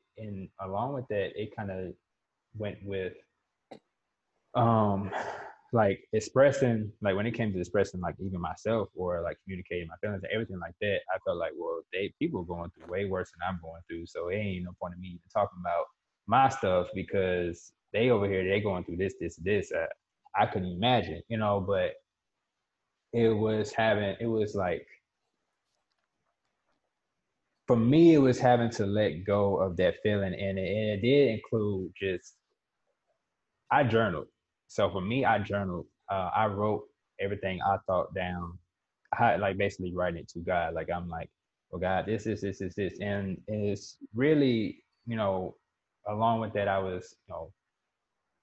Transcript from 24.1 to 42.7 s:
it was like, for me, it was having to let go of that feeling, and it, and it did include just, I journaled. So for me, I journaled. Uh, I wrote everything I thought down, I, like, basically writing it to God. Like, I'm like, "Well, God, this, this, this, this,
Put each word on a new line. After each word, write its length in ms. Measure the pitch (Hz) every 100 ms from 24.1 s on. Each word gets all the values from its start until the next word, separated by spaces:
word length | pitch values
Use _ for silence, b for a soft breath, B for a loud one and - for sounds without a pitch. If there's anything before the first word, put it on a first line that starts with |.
| 95
it 80 | 117
was 260 | 110 101 98
like, 320 | 90 82 - - _ _ _ _ _ _ _ _ _ _ _ _ _ _ _ _ _ _ _ _ _ _ _ _ _ _ -
for 80 | 120
me, 360 | 120 151 170
it 60 | 156
was 200 | 131 120
having 300 | 127 120 117
to 140 | - 101
let 380 | 104 104 78 101
go 320 | 101 101 95
of 200 | 95 85
that 180 | 90 -
feeling, 300 | 107 104 95
and 240 | 95 98 95
it, 80 | 92
and 200 | 107 107
it 100 | 104
did 280 | 120 143 131
include 640 | 107 - 117 104 95 87 -
just, 420 | 98 90 - _ _ _ _ _ _ _ _ _ _ _ _ _ -
I 120 | 131
journaled. 440 | 127 113 107 78 - _ _ _ _
So 220 | - 95
for 100 | 95
me, 240 | 92 131 110
I 140 | 107
journaled. 480 | 95 101 98 85 - _ -
Uh, 220 | 98 90 98
I 120 | 110
wrote 420 | 98 107 104 - _ _ -
everything 420 | 98 104 95 92
I 160 | 98 95 -
thought 260 | 90 - 92
down, 440 | 90 90 85 87 _ _ _ _ - -
I, 200 | 117 92
like, 200 | 98 95
basically 360 | 101 - 90
writing 280 | 90 90 85
it 80 | -
to 100 | 87
God. 340 | 85 90 82
Like, 160 | 80 80
I'm 180 | 85 87
like, 200 | 82 - _ _ _ -
"Well, 80 | 90
God, 240 | 90 92 92
this, 200 | 107 110
this, 160 | 104
this, 180 | 101 95
this, 160 | 92